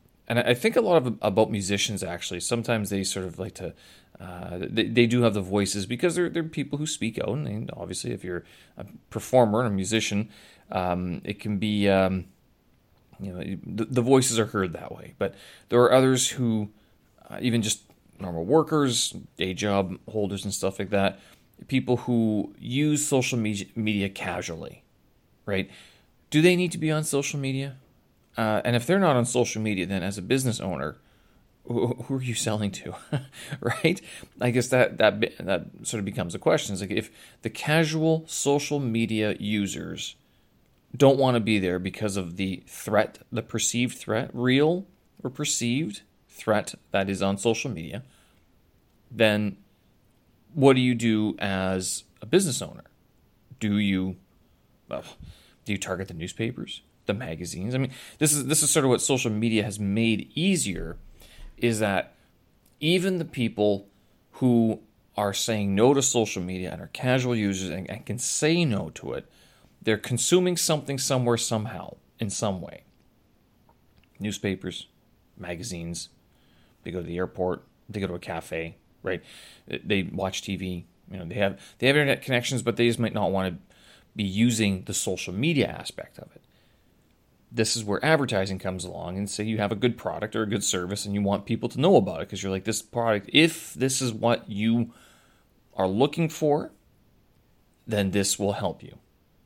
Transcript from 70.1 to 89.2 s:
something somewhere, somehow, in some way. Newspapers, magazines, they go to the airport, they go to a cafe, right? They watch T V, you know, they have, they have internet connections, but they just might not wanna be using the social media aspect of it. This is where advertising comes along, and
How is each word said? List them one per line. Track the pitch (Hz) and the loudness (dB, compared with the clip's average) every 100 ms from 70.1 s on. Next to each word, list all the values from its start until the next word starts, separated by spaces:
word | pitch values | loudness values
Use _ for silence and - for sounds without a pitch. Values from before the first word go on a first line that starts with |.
| 120 - 180 180 175 | -2 4 4 4 2
something | - 151 135 135 | 0 0 -2 -4
somewhere, | - 131 120 117 | 0 2 2 2
somehow, | - 113 107 85 - - _ - | 2 -2 -2 -8 -12 -16 _ -8
in | 104 | -6
some | - 107 92 | -2 -2 -2
way. | - - _ _ _ _ _ _ _ _ _ _ _ _ _ - | -6 -14 _ _ _ _ _ _ _ _ _ _ _ _ _ -8
Newspapers, | 104 98 104 92 92 - - _ _ _ _ - | -6 -4 -2 -2 -6 -10 -14 _ _ _ _ -14
magazines, | 90 85 113 87 85 85 - _ _ _ _ _ _ _ | -10 -8 -8 -8 -8 -8 -12 _ _ _ _ _ _ _
they | - | -10
go | 87 | -8
to | 85 | -6
the | 85 | -4
airport, | 90 - 92 - - _ - | -4 -2 -2 -2 -8 _ -10
they | 107 | -4
go | 95 | -4
to | 87 | -4
a | |
cafe, | - 82 - 82 82 - _ _ | -6 -8 -6 -6 -6 -10 _ _
right? | 92 90 - - - - - | -6 -6 -8 -20 -20 -20 -10
They | - - 101 | -6 -2 0
watch | 90 92 95 - | 0 -4 -4 -4
T | - 92 | -6 -6
V, | 92 87 - _ - | -6 -8 -12 _ -16
you | 95 | -12
know, | 85 | -8
they | 101 | 0
have, | 98 98 - - | 0 -2 -14 0
they | 123 | 4
have | 147 | 4
internet | 143 - | 4 0
connections, | - 123 123 131 | 0 -2 0 -2
but | 107 104 | 0 2
they | 120 | 2
just | 117 | 2
might | 113 | 0
not | 107 92 | 0 0
wanna | 95 95 85 - _ - - _ - | 0 -2 -4 -14 _ -20 -20 _ -4
be | |
using | 101 98 120 110 104 95 - | -2 2 2 4 2 0 -4
the | 98 | -4
social | - 90 - | -2 -4 -4
media | 92 151 151 78 | -2 0 2 0
aspect | - - - - - | -2 -12 -12 -14 -16
of | - - | -20 -20
it. | _ _ _ _ _ _ _ _ _ _ - | _ _ _ _ _ _ _ _ _ _ -6
This | 113 110 120 | -2 0 0
is | |
where | 104 101 | -2 0
advertising | 143 156 131 104 95 92 | 2 2 2 0 -2 -4
comes | 92 92 | -6 -6
along, | 87 87 85 | -8 -8 -8
and | 92 | -6